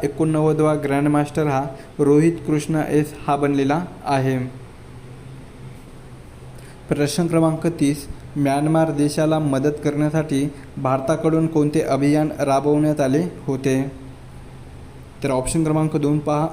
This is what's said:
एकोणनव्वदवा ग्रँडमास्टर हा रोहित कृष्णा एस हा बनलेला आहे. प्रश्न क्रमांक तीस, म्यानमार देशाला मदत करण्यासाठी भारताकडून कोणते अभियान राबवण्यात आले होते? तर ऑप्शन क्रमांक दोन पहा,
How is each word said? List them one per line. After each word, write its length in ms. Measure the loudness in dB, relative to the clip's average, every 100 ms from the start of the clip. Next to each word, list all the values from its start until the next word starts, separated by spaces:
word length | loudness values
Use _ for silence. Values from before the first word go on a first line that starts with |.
एकोणनव्वदवा 680 | -4 0 0 4 2 4 2 2
ग्रँडमास्टर 720 | 0 2 2 2 0 0 0
हा 180 | 0 -2 -8 -14 0
रोहित 340 | 4 6 6 2 0
कृष्णा 360 | -2 0 -2 2
एस 240 | 0 0 -4 -2
हा 80 | 2
बनलेला 500 | 2 2 2 0 -2 -8 -2
आहे. 320 | 0 2 0 -2 -8 -16 -18 -18 -18 -16 -16 -16 -16 -18 -18 -16 -16 -18 -18 -18 -18 -18 -18 -18 -18 -18 -18 -6
प्रश्न 380 | -2 0 0 2
क्रमांक 400 | 4 2 2 -2
तीस, 400 | 2 0 0 -6 -14 -8 0
म्यानमार 560 | 2 2 2 4 2
देशाला 480 | 2 0 2 2 2
मदत 380 | 2 2 2 0
करण्यासाठी 680 | -2 0 0 0 0 0 0 -4 -12 -4
भारताकडून 680 | 0 0 0 0 2 2 2
कोणते 340 | 2 2 2
अभियान 480 | 0 2 4 4 2 0
राबवण्यात 600 | 0 2 4 4 4 2
आले 220 | 2 2 0 -4 -4
होते? 580 | -2 0 0 -2 -8 -16 -16 -18 -18 -16 -16 -16 -16 -18 -18 -18 -8
तर 60 | -2
ऑप्शन 340 | 0 0 0
क्रमांक 320 | 2 2 2 2
दोन 220 | 2 2
पहा, 280 | 2 0 0